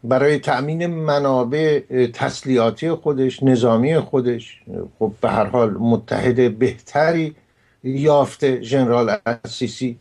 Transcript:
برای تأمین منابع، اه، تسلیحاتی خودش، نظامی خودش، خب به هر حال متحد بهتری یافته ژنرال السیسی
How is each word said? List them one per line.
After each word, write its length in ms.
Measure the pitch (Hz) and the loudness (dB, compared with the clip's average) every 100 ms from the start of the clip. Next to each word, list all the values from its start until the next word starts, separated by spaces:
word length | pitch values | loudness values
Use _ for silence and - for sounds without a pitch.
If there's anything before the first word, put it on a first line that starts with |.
برای 340 | 117 131 143 147 | 0 2 2 0
تأمین 480 | - 127 143 160 175 | 0 -2 -2 -4 -4
منابع، 920 | 165 156 143 139 131 120 147 156 147 143 | -4 0 0 2 0 0 0 2 0 -2
اه، 160 | 127 120 | 0 0
تسلیحاتی 840 | - 135 - 135 127 113 107 160 | -2 -6 -6 -2 2 2 0 -4
خودش، 520 | 156 - 139 131 127 | -2 -2 0 -2 0
نظامی 560 | 135 127 120 113 131 160 | 2 4 4 2 2 0
خودش، 640 | 127 139 123 120 - - - 87 87 _ | 0 -2 -2 -4 -8 -20 -14 -12 -12 _
خب 140 | 107 101 | -6 -2
به 100 | 110 | -2
هر 140 | 104 | 0
حال 260 | 107 123 113 | 0 2 0
متحد 880 | 101 117 113 113 104 107 123 120 110 | 0 0 0 -2 -2 0 2 2 2
بهتری 760 | 127 123 - 143 160 170 160 156 _ _ _ _ | -2 -2 -6 0 0 0 -4 -8 _ _ _ _
یافته 760 | 127 135 147 143 131 - 139 123 | -8 0 4 4 2 0 -2 -2
ژنرال 540 | 117 135 123 120 113 104 - | -2 0 2 2 2 -2 -4
السیسی 720 | 117 - - 120 - 127 120 | -6 -8 -8 -8 -6 -8 -8